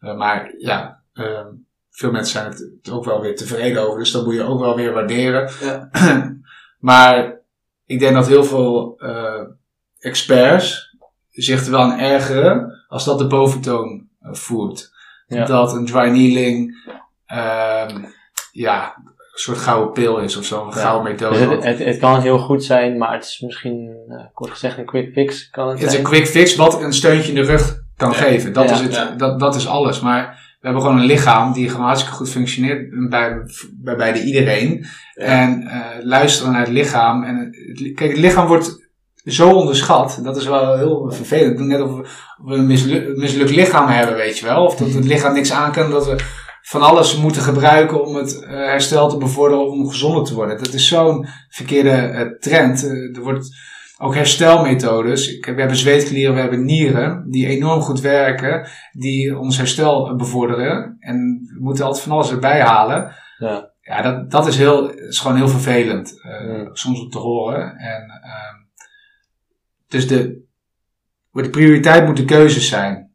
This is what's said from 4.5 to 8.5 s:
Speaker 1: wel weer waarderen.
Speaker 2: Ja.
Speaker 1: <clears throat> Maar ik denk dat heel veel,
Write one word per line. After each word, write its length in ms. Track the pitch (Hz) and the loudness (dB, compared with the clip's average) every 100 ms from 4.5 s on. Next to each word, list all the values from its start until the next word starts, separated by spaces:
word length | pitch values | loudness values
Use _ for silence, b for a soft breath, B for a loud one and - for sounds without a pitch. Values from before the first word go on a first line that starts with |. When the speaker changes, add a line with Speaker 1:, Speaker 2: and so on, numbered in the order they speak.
| 131 | -2
Speaker 1:
wel 160 | 123 120 | -2 -2
weer 160 | 120 | -2
waarderen. 580 | 110 104 117 127 131 135 - | -2 -2 -2 0 -2 -4 -8
Speaker 2:
Ja. 280 | 139 135 - | -8 -8 -8
Speaker 1:
<clears throat> 440 | 160 175 131 - - b b b b | 2 2 2 -2 -12 b b b b
Maar 640 | 131 127 127 123 120 - _ _ _ _ _ | 4 8 8 6 0 -8 _ _ _ _ _
ik 120 | 127 | 0
denk 160 | 135 | 4
dat 140 | 131 127 | 4 6
heel 160 | 139 | 6
veel, 500 | 139 | 6